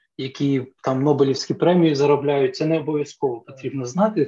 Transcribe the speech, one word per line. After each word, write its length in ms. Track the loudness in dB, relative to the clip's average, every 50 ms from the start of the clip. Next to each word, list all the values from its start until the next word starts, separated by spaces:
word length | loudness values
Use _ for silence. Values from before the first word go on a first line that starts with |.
| _ _ _ -10
які 440 | -10 -10 -6 -4 -2 0 0 -2 -4 -6 _ _ -4
там 180 | -4 -2 0 2
Нобелівські 520 | 2 2 2 2 2 0 -4 -4 -6 -2
премії 400 | 0 2 4 4 4 4 4 2
заробляють. 640 | 2 2 2 2 2 2 0 0 2 0 0 -2
Це 100 | -2 -2
не 120 | 0 0 -2
обов'язково 640 | -2 -2 -4 -4 -4 -6 -8 -4 -4 -4 -4 -6
потрібно 460 | -12 -18 -20 -10 -10 -8 -6 -6 -8
знати. 400 | -6 -2 0 0 0 2 0 -2